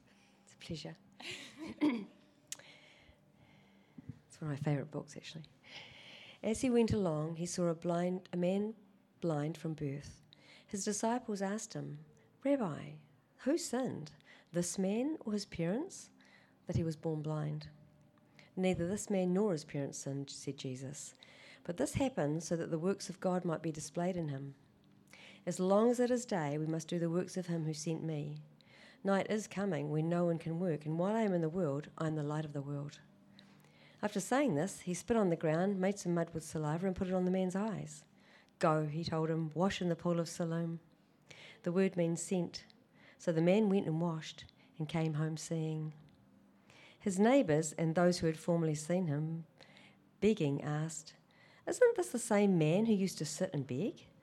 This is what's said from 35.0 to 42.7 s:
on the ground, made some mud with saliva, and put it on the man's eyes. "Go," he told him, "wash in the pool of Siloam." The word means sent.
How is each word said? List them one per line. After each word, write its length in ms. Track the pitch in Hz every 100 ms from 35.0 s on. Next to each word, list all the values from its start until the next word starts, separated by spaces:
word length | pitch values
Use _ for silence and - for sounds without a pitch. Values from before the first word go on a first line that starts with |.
| - 233
on 120 | 190
the 60 | 165
ground, 440 | 165 160 196 190
made 200 | 185 196
some 140 | 175
mud 180 | 175 170
with 100 | 160
saliva, 440 | - 160 151 165 190
and 80 | 180
put 120 | 185
it 60 |
on 120 | 185 180
the 60 |
man's 240 | 190 185 190
eyes. 480 | 220 160 151 - - _ - - _ -
"Go," 260 | 170 156 151
he 180 | 156
told 260 | 160 160 160
him, 220 | 160 160
"wash 280 | 156 190 -
in 80 | 175
the 60 | 165
pool 240 | 175 170
of 100 | 165
Siloam." 500 | - 170 165 170 165 - _ _ _ - - - -
The 80 | 180
word 260 | 175 190 185
means 240 | 165 170
sent. 440 | - 185 170 - -